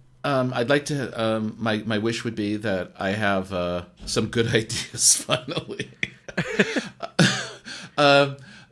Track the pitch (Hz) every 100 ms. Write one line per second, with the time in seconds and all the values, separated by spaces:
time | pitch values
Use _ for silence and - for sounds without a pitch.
0 | _ _ 139 139 127 127 120 143 143 147
1 | 123 - 110 110 107 107 113 107 104 107
2 | 110 117 120 113 104 107 110 95 - -
3 | 98 104 104 98 92 95 87 87 87 -
4 | - - 110 120 117 117 107 107 - -
5 | - - - 131 - 165 - - - -
6 | - - - - - - - - 220 -
7 | - - 156 - - - - - - -
8 | 147 143 143 135 - - -